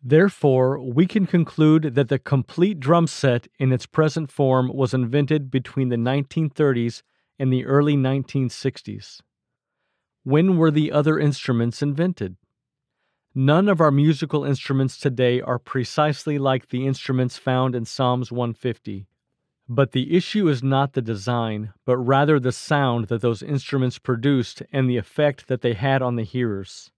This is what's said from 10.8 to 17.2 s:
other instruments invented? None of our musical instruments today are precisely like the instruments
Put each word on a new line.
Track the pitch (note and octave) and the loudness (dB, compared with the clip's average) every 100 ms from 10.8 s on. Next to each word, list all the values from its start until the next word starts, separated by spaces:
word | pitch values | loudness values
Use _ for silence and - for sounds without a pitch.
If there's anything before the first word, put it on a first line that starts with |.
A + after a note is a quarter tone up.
| D3+ | 0
other | D3 D3 D#3 | 2 2 2
instruments | D3 C#3 - A#2 A#2 - | 0 -2 -2 0 -2 -2
invented? | D3 C#3+ F#3 F3 F#2+ F2+ _ _ _ _ _ _ _ _ _ C3+ | -4 -2 -4 -4 -8 -12 _ _ _ _ _ _ _ _ _ 0
None | C3+ D#3+ G3+ | 4 4 4
of | E3+ | 4
our | D#3 | 4
musical | C#3 D3+ D3 D3+ D3+ | 4 4 2 -2 -2
instruments | C#3 C3+ - C3+ C3+ - | -2 -2 -2 0 -2 -2
today | C#3+ A#2+ B2 B2 | -4 2 2 2
are | B2 B2 | -2 -6
precisely | - C3 A#2+ - D3+ - D#3 C#3+ | -4 -6 -4 0 0 -2 -4 -2
like | C3+ C3 - | 0 -2 -4
the | B2 C3+ | -4 -4
instruments | C3 - B2+ | -4 -2 -2